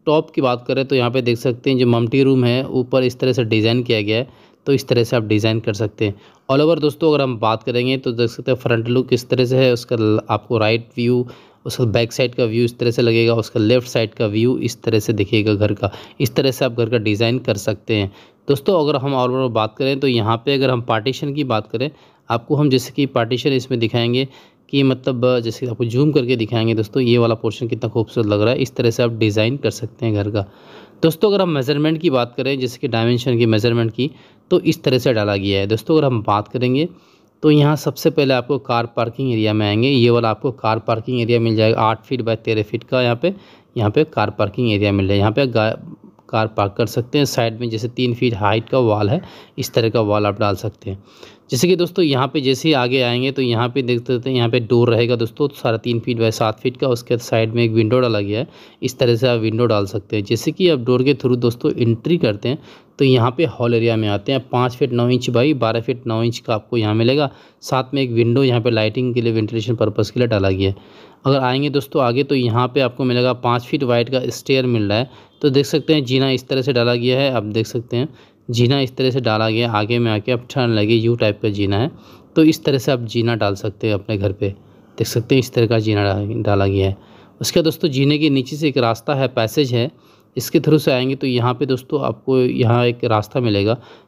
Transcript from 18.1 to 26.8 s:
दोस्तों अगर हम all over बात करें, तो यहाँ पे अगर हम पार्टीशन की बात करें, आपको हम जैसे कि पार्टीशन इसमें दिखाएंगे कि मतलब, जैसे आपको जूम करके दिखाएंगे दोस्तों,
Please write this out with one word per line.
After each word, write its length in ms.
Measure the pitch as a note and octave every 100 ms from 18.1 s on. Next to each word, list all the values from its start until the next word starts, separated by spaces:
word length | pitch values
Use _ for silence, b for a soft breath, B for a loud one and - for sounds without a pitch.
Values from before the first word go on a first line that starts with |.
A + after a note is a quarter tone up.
| B B _ -
दोस्तों 360 | C#3 - F#3
अगर 120 | D3 C#3+
हम 180 | C#3
all 240 | C3 B2 B2+
over 120 | C3
बात 240 | A2 A2 -
करें, 220 | C3+ C3+
तो 80 | C#3
यहाँ 300 | A#2 G#2+ A#2
पे 160 | C#3
अगर 160 | C#3 C3
हम 120 | B2+
पार्टीशन 520 | A#2+ A2+ A2 B2+ D3
की 100 | C#3+
बात 240 | C3+ A2 G#2
करें, 240 | A2+ C3+ b b b -
आपको 260 | A#2 - C#3+
हम 140 | D3
जैसे 240 | B2+ - -
कि 100 | C#3
पार्टीशन 440 | B2 A2+ A#2+ D3
इसमें 300 | C3 - A#2+
दिखाएंगे 480 | A2+ B2 A#2 B2 C3+ B B B _
कि 140 | C#3
मतलब, 560 | C3+ B2+ C3+ B2+ B2 B2+
जैसे 280 | A2+ - B2+
आपको 180 | A2+ A#2+
जूम 260 | A#2+ D3+
करके 240 | D3 A#2+ B2
दिखाएंगे 380 | G#2+ A#2 A2+
दोस्तों, 300 | A2